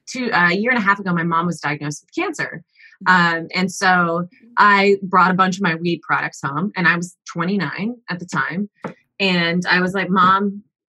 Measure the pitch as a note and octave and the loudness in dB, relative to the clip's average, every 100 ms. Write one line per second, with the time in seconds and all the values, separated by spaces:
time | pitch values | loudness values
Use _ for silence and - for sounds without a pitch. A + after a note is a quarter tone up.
0 | - C4 A#3+ E3+ F3 F#3 A3+ B3 G3 G3+ | -14 -8 -2 2 2 2 0 0 2 0
1 | G3 E3+ E3+ E3 F3 D#3 D3 D3 D3 D3 | 0 0 0 0 -2 -4 -6 -4 -6 -8
2 | _ - F#4 - C#3 - - _ - _ | _ -6 -6 -6 -8 -10 -18 _ -20 _
3 | F#3 F#3 E3+ E3 E3 F#3 F#3+ - F#3+ F3+ | 2 4 4 0 -4 -4 -4 0 2 4
4 | E3+ E3+ F3 _ _ - G#3 G3+ G3+ G3 | 2 -2 -6 _ _ 2 4 6 4 2
5 | F#3+ F#3 F3+ F#3 F#3+ F#3 F#3 D#3+ F3 E3 | 2 4 4 4 2 2 -2 0 -2 -4
6 | - C#3+ D3+ - C#3 C#3+ G3+ - E3 F3 | -2 -2 -2 -8 -6 -4 -4 0 2 2
7 | F3 - - E3+ E3+ G3+ D3 C3+ G#3 B3 | -4 -12 -14 -6 -2 -2 -4 -4 -6 -8
8 | - F3 F3+ D3+ C3+ E3 G#3 _ - - | -10 -10 -6 -6 -4 -6 -8 _ -14 -14
9 | _ _ G3 F3+ E3+ F3 F3+ F3+ F#3 F#3+ | _ _ 0 0 0 -2 0 0 0 -2
10 | F3+ F#3+ F#3 G3 G3+ G3+ - _ _ | 0 2 4 2 0 -6 -14 _ _